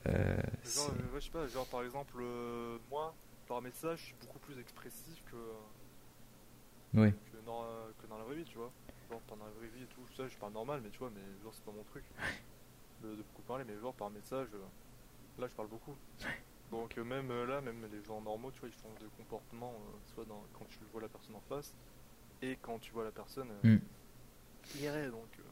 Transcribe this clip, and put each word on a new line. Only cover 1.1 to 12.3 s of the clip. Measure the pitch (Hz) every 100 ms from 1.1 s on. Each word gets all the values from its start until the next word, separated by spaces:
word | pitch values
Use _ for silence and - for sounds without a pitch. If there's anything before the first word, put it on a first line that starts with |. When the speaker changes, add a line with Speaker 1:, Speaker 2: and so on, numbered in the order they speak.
Speaker 2:
ouais, | 139
je | -
sais |
pas, | 165 143
genre | 123 127
par | 123
exemple, | 123 135 139 123
euh, | 120 120 120 120 117 117 -
moi, | 139 160 160 - - -
par | 123
message, | 123 - 160 165
je | -
suis | -
beaucoup | 113 135
plus | - 131
expressif | 120 - 123 - 165 165 -
que, | 120 113 110 107 - - - - - - - - - - - - -
Speaker 1:
Oui. | 107
Speaker 2:
que | 101 - 110 113
dans, | 117
euh, | 117 113 110 110
que | 110
dans | 107
la |
vraie | 113 151
vie, |
tu | 170 113
vois. | 120 - - - -
Genre, | 117 -
dans | 110
la | 107 107
vraie | 113 120
vie |
et | 127
tout, | - 123 -
ça, | 131
je | -
parle | 104
normal, | 107 120 147
mais | 107
tu | -
vois, | 127
mais | 104 98 98
genre, | 107
c'est | -
pas | -
mon | 104
truc | 107 139 - - -